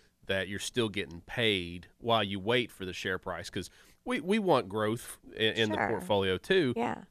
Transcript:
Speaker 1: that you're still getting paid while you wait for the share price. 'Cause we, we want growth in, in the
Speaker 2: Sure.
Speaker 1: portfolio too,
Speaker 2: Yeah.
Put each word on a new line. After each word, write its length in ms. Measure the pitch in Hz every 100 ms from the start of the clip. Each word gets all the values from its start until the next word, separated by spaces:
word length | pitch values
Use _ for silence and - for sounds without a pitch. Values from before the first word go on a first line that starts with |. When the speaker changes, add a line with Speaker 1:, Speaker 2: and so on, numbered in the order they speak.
| _ _ -
Speaker 1:
that 200 | 95 92
you're 120 | 98
still 300 | - - 113
getting 320 | 98 76 85
paid 680 | - - 113 98 87 87 85 _
while 260 | 117 113
you 160 | 104 98
wait 320 | 95 123 113
for 140 | - 92
the 80 |
share 240 | 87 98 92
price. 320 | - 85 87
'Cause 220 | - 87 - - _ -
we, 140 | 247
we 180 | 175 220
want 320 | 190 139 95
growth 480 | 104 107 113 - - - -
in, 180 | 110 107
in 140 | 110
the 60 | 104
Speaker 2:
Sure. 120 | 104
Speaker 1:
portfolio 480 | 101 90 101 95 92
too, 360 | - 190 143 120
Speaker 2:
Yeah. 280 | 120 - -